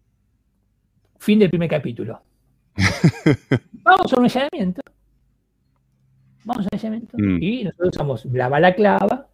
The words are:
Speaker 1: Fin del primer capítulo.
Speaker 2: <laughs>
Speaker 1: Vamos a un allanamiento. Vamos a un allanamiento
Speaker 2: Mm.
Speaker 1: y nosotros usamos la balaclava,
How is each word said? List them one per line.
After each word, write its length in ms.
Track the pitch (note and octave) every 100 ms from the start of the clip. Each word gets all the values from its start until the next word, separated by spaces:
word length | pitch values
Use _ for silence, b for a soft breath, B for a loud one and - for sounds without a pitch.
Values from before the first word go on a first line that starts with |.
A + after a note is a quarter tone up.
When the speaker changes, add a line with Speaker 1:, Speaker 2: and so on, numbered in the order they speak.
| _ _ _ _ _ _ _ _ _ _ _ _
Speaker 1:
Fin 200 | - G#3+
del 100 | F#3+
primer 200 | F3 E3
capítulo. 520 | D3+ B2+ A#2+ G#2+ A2 _ _ _ _ _ -
Speaker 2:
<laughs> 960 | G2 - D#3+ - - C#3 - B2+ - -
Speaker 1:
Vamos 280 | E4 F#4+ C4+
a 60 | B3
un 60 | B3
allanamiento. 560 | B3 C#4 D#4+ F#3+ F#3 - _ _ _ _ _ _ _ _ _ _ _ _ _ _ _
Vamos 220 | G#3 A#3+ F#3+
a 40 |
un 60 | G3+
allanamiento 380 | A3 A3 A#3 A#3+
Speaker 2:
Mm. 200 | G2 F2+
Speaker 1:
y 220 | F#3 B3+
nosotros 260 | F#3+ - F3 F3
usamos 300 | D3 A#2 B2+
la 240 | B2+ B2
balaclava, 800 | C#3+ F3+ F3+ G#3 F#3+ G3+ B3+ -